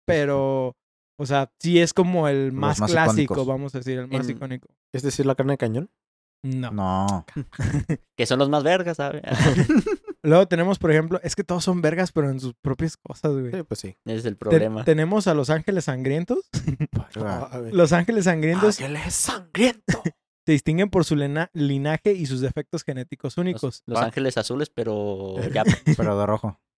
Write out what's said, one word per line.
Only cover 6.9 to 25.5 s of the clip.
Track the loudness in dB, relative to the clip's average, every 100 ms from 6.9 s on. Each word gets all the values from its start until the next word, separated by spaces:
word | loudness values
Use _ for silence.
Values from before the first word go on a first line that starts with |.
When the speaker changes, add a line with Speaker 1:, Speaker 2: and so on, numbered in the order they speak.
| 0 0 -2 -6
Speaker 1:
<laughs> | -12 -10 -4 -2 -2 -2 -6 _ -4
Speaker 3:
Que | 0
son | 2
los | 4
más | 2
vergas, | 2 2 0 -4
¿sabes? | -6 -6
<laughs> | -4 2 4 4 4 4 2 -4 -6 -4
Speaker 1:
Luego | 4 6 6
tenemos, | 2 0 0
por | 2
ejemplo, | 2 2 -2
es | -4
que | -6
todos | -4 -2
son | 0 2
vergas, | 0 0 -2
pero | 0 -2
en | -2
sus | -8
propias | -6 -4 -2 -4 -6
cosas, | -16 -6 -2
güey. | -2 -4
Speaker 4:
Sí, | -8
pues | -8 -8
sí. | -10 -12
Speaker 3:
Ese | -8 -4
es |
el | -4
Speaker 1:
Te-, | -4
Speaker 3:
problema. | 2 2 2 -2
Speaker 1:
tenemos | 0 2 2 0 0
a |
los | 0 0
Ángeles | -2 0 -2 -2
Sangrientos. | -4 -2 -2 -2 -4 -4
<laughs> | -6 -4 -4 -4 -6 -8 -8
Speaker 2:
Ah. | -6 -6 -8
Speaker 4:
A | -10
ver. | -2
Speaker 1:
Los | 4 4
Ángeles | 4 2 2 2
Sangrientos | 2 0 4 2 2
Speaker 4:
¡Ángeles | -6 -8 -6
Sangrientos! | -4 -4 -6 -6 2 2 2 -4 -2
Speaker 1:
<laughs> | -4 -8 _ _ 0
se |
distinguen | 2 2 0 2
por | 2
su | 2 0
lena-, | -2 -4 -4
linaje | -2 0 0 -2 0 0
y | 0 -2
sus | -2
defectos | -4 -4 -8 -8
genéticos | -8 -8 -8 -8 -8 -4
únicos. | -2 -2
Speaker 3:
Los, | -6 -8 -4
los | -2
Speaker 2:
Ah. | 0
Speaker 3:
ángeles | 0 -2 -2
azules, | -2 -4 -4
pero | -4 -4 -2 -4 -6 -8 -6
Speaker 4:
<laughs> | -4